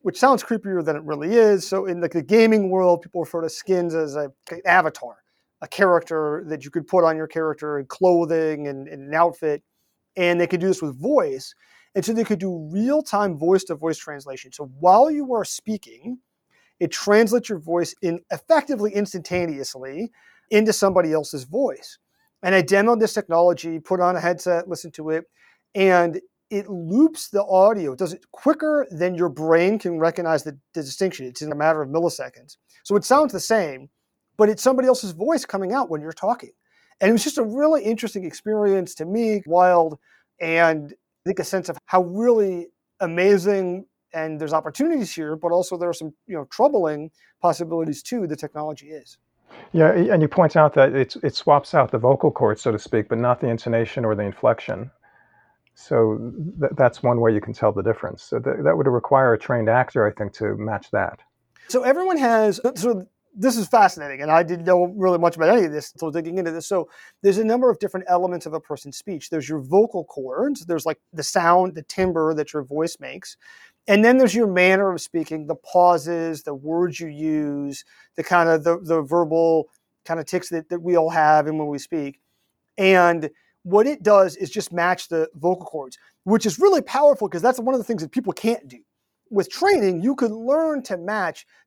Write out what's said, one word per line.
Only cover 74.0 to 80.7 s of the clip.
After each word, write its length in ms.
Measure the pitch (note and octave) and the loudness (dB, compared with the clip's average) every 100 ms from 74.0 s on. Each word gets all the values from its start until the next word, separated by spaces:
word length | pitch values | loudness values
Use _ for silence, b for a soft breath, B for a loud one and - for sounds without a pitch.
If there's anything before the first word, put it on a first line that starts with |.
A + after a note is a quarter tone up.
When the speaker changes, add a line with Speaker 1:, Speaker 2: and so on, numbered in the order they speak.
Speaker 1:
then 140 | A3+ B3+ | 6 6
there's 160 | B3 | 4
your 140 | G#3 A3 | 2 0
manner 440 | F3+ F3+ F#3+ G3 | 4 4 4 2
of 80 | F3 | -2
speaking, 460 | - E3+ D#3 D#3+ D3+ | -6 -6 -6 -8 -8
the 80 | |
pauses, 880 | D3+ - F3+ F3 E3+ D3+ E3+ E3 D3+ | -10 -2 4 4 4 0 -4 -4 -6
the 120 | - | -10
words 460 | C#3 D3 E3 F3+ D#3 | -10 -6 -2 -2 -4
you 80 | E3 | -12
use, 760 | D3 D#3 D3+ D3 C#3+ C#3+ C#3 b b b - | -6 -4 -2 -2 -4 -8 -10 b b b -10
the 80 | |
kind 240 | D#3+ F3 E3 | 0 2 4
of 140 | D#3+ | 2
the, 140 | D#3 E3+ | 2 -2
the 180 | E3+ E3 | 0 -2
verbal 680 | C#3 E3+ D#3+ D#3+ E3 D#3+ D3+ _ _ _ | 0 0 2 2 2 2 -2 _ _ _
kind 160 | - E3 | -8 -8
of 60 | D#3 | -4
tics 240 | F3+ F3+ | -6 -6
that, 180 | E3 | -8
that 140 | D#3+ | -8